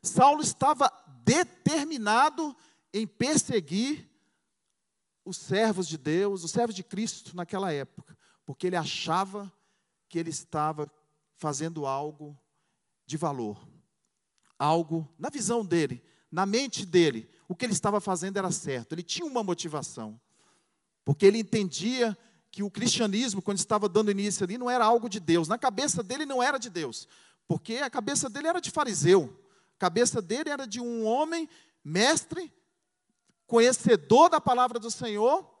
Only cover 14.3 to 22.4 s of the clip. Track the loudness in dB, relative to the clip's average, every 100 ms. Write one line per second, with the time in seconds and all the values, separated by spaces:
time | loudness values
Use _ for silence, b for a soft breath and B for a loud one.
14.3 | _ _ _ 0 2 0 -4 -6 _ -10
15.3 | -6 -2 -2 2 0 0 -4 b b b
16.3 | -4 0 0 -2 -6 0 4 4 2 -12
17.3 | b b -6 -2 0 0 0 -2 -4 -4
18.3 | -4 -4 -4 -4 -6 -6 -10 -8 -8 -4
19.3 | -4 -2 -4 -4 -8 -10 -12 -14 -14 _
20.3 | _ _ _ _ _ _ _ -4 6 6
21.3 | 6 0 0 0 -2 -4 0 0 -2 b
22.3 | b